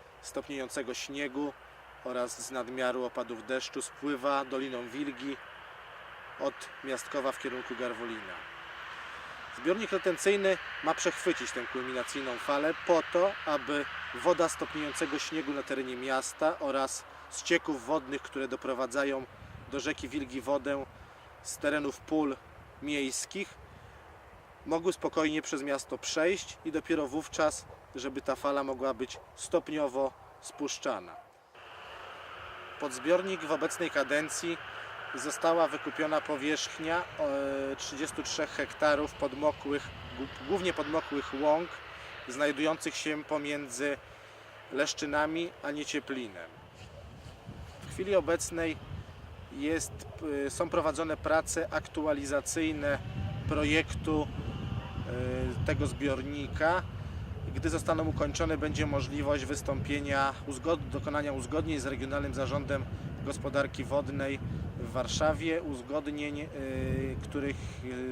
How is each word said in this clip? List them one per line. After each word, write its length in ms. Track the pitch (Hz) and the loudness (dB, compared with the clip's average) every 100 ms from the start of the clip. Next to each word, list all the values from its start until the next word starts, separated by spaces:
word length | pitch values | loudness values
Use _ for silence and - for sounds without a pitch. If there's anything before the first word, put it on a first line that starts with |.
| - - | -20 -16
stopniejącego 720 | - 143 135 139 131 - 120 | -8 -6 -4 -4 -4 -4 -4
śniegu 600 | 123 - 139 143 131 147 - - - - - | -4 -4 -4 -2 0 -2 -4 -14 -20 -18 -10
oraz 420 | 127 123 123 - 120 | -4 0 0 -2 -4
z 60 | |
nadmiaru 540 | 135 120 131 127 127 123 | -4 -2 2 2 2 0
opadów 400 | 127 117 117 107 | -2 -4 -4 -2
deszczu 360 | 131 - 139 | -2 -2 -4
spływa 640 | - - 143 139 139 139 131 | -6 -4 -2 0 2 2 2
Doliną 420 | 131 135 127 120 | -2 -2 -4 -4
Wilgi 500 | 127 143 123 139 135 - - - - - - - - - - | -4 -4 -4 -6 -6 -10 -16 -16 -16 -16 -16 -16 -14 -14 -4
od 140 | 113 - - - | -4 -4 -10 -8
Miastkowa 480 | 135 127 - 143 135 | -4 -4 -2 0 0
w 80 | 127 | 0
kierunku 360 | 135 127 120 123 | -4 -4 -4 -2
Garwolina. 580 | 123 117 120 113 95 87 - - - - - - - - - - - - | -2 -2 -4 -6 -8 -10 -12 -12 -12 -12 -10 -10 -10 -10 -12 -12 -10 -2
Zbiornik 340 | 135 196 220 | 2 2 2
retencyjny 640 | 190 190 165 196 202 190 180 - - | 2 2 4 6 6 6 4 0 -2
ma 100 | 151 | 0
przechwycić 580 | 165 180 - 185 - 123 | 2 2 2 2 2 0
tę 140 | 127 117 | -4 -4
kulminacyjną 720 | 131 127 127 120 139 135 120 | -4 -2 -2 -2 -4 -4 -2
falę 360 | - 143 151 165 - | 2 4 4 2 6
po 140 | 165 - | 6 6
to, 180 | 175 196 196 - | 6 6 4 2
aby 400 | 147 123 147 - - - 123 | 2 2 0 0 -6 -8 2
woda 340 | 147 170 165 | 6 6 6
stopniejącego 720 | - 147 156 147 - 160 143 | 2 -2 -2 -2 0 0 0
śniegu 340 | - 156 143 | 0 -2 0
na 100 | 143 | -2
terenie 320 | - 135 127 127 | 0 -2 -2 -2
miasta 640 | 131 135 - - 156 - | 0 2 0 2 2 4
oraz 440 | 143 135 135 - - - - | 2 2 2 -2 -10 -16 -10
ścieków 540 | - - 170 - 139 123 | -6 4 4 4 -2 2
wodnych, 360 | 156 131 139 | 0 0 -6
które 260 | - 139 135 | -4 -4 -2
doprowadzają 760 | 131 127 127 131 143 139 139 127 - - - - | -2 -2 0 0 2 2 0 -4 -12 -16 -14 -8
do 80 | 139 | -4
rzeki 300 | 135 151 135 | -2 -2 -4
Wilgi 320 | 143 131 131 | -4 -4 -2
wodę 440 | 120 143 135 139 135 - - - - - | 2 2 2 -2 -4 -12 -18 -18 -18 -14
z 140 | - - | -10 -2
terenów 420 | 147 151 143 - | 2 2 2 -4
pól 360 | - 156 143 135 - - - - | 0 4 4 0 -8 -18 -18 -8
miejskich, 720 | 143 147 135 - - 190 196 - - - - - - - - - - - - | -2 0 0 -2 -4 -4 -6 -10 -18 -18 -18 -18 -18 -20 -20 -20 -20 -12 -2
mogły 280 | 165 175 | 0 2
spokojnie 480 | 170 156 - 156 156 | 0 0 2 4 2
przez 220 | - 160 | 0 -2
miasto 340 | 143 139 - 127 | 0 0 -2 -6
przejść 600 | - 165 165 196 - - 160 | -2 2 4 2 -2 -8 -4
i 60 | |
dopiero 360 | 156 - 160 139 | -2 0 0 0
wówczas, 580 | 147 151 - 156 - - - - 135 | -2 -2 2 2 2 -6 -16 -14 -8
żeby 260 | 135 131 | -6 -2
ta 140 | - 127 | -2 0
fala 280 | 143 143 | 2 2
mogła 300 | 135 131 131 | 0 0 0
być 260 | 120 127 - - - | 0 -4 -6 -14 -12
stopniowo 800 | - 170 - 151 143 127 139 - - - | 0 2 2 0 0 2 0 -2 -16 -18
spuszczana. 720 | - - 143 - 147 107 87 - - - - - - - - - - - - - - - - - | -14 -4 -4 -2 -2 -2 -4 -14 -18 -20 -20 -20 -18 -16 -14 -14 -12 -14 -14 -12 -12 -12 -12 -6
Pod 140 | 147 | -4
zbiornik 480 | 127 139 180 190 185 | 0 6 6 4 -2
w 100 | 156 | 0
obecnej 380 | 151 165 - 165 | 2 2 0 2
kadencji 680 | 147 131 147 156 - 170 165 - - - - - 131 | 2 4 2 2 -2 -2 -4 -6 -10 -10 -10 -8 -4
została 520 | 143 - 165 170 156 | -4 2 6 6 6
wykupiona 540 | 147 - 143 156 156 | 2 -2 0 2 2
powierzchnia, 800 | - 147 143 151 - - 160 170 180 - 151 139 139 139 135 | 2 0 2 2 0 -2 0 0 0 0 0 2 0 0 -2
e, 40 | - | -4
trzydziestu 480 | - 139 151 - | -6 -4 -4 -2
trzech 260 | 143 - 151 | -2 0 0
hektarów 640 | - 139 - 151 143 151 | 0 -2 4 6 6 2
podmokłych, 760 | - 143 131 151 147 143 143 - - - - | -2 -2 2 2 2 0 -2 -2 -10 -10 -8
gó-, 280 | 269 - 135 | -8 -6 0
głównie 260 | 190 180 | 2 4
podmokłych 580 | 165 147 160 - 143 - 135 | 2 2 0 0 -2 -2 2
łąk, 280 | 151 156 175 - - - - - - | 6 6 4 -8 -12 -14 -12 -12 -6
znajdujących 680 | 127 147 139 156 160 160 - | 2 2 4 2 2 0 -2
się 280 | 156 151 | 0 -2
pomiędzy 720 | 147 151 147 147 139 120 143 139 - - - - - - - | 0 -2 0 -2 -4 -2 0 -2 -6 -18 -18 -18 -18 -18 -2
Leszczynami 800 | 131 147 - 147 147 156 165 170 - | 2 2 2 2 4 4 2 -2 -4
a 80 | 143 | -4
Niecieplinem. 800 | 147 147 147 135 135 117 92 82 - - - - - - - - - - - - - | -2 -2 -2 -2 -4 -4 -8 -12 -14 -18 -18 -16 -14 -14 -14 -14 -14 -12 -12 -12 -12
W 120 | - | -8
chwili 220 | - 185 190 | -4 4 6
obecnej 640 | 151 170 - 165 165 151 - - - - - - - | 6 4 2 0 0 -2 -6 -8 -10 -14 -14 -14 -10
jest, 560 | 139 147 160 - 123 - - 160 143 139 | -2 2 2 0 -8 -10 -8 -2 0 0
e, 40 | |
są 200 | - 165 | 0 2
prowadzone 480 | 160 156 147 160 156 | 4 4 2 0 0
prace 500 | 156 156 156 170 160 | 4 4 4 0 0
aktualizacyjne 1300 | 156 - - 151 143 139 143 - 165 160 151 143 139 - - - - - | 0 -2 0 2 2 2 0 2 2 2 2 2 0 -2 -2 -2 -2 0
projektu, 800 | 139 147 156 160 - - 156 147 - - - - - - - - | 2 6 6 4 0 2 2 2 -2 -4 -4 -4 -4 -4 -4 -4
e, 580 | 123 127 127 127 123 - | -2 0 0 0 2 2
tego 220 | 147 143 | 4 2
zbiornika. 960 | - 143 131 135 147 135 - 156 139 - - - - - - - - | 2 2 2 0 -4 -2 4 6 6 2 -6 -6 -6 -6 -6 -4 0
Gdy 140 | 165 | 2
zostaną 360 | 160 - 160 156 | 2 2 2 2
ukończone, 520 | 143 147 - 165 156 | 2 2 2 2 2
będzie 280 | 151 147 151 | 2 2 2
możliwość 600 | 143 135 143 143 147 131 | 2 0 0 2 2 2
wystąpienia, 880 | 143 - 135 143 143 143 139 139 135 - | -2 0 0 0 0 2 4 4 2 -6
uzgod-, 420 | 135 160 165 139 | -2 2 2 0
dokonania 440 | 143 147 147 147 | -2 0 0 0
uzgodnień 460 | 135 120 151 160 151 | -2 0 0 2 0
z 60 | 131 | 0
Regionalnym 480 | 127 135 143 143 | -2 -2 0 0
Zarządem 520 | 127 131 143 143 139 127 - - - 147 | 0 0 0 2 0 0 -6 -6 -4 -4
Gospodarki 580 | 139 139 139 139 - | -4 0 2 2 0
Wodnej 560 | 127 143 139 139 139 139 - - - - | 0 2 2 0 0 -2 -2 -2 -4 -4
w 120 | - | -2
Warszawie, 720 | 131 123 - 156 151 165 160 | -2 0 4 4 4 2 0
uzgodnień, 800 | 160 131 120 147 147 147 147 147 | 0 -4 -2 -2 -2 -2 -2 -4
e, 60 | 151 143 135 131 131 131 131 131 | -6 -6 -4 -2 0 0 0 -2
których, 320 | - 143 139 131 - - 123 127 127 | -4 -2 0 -2 -4 -6 -6 -4 -4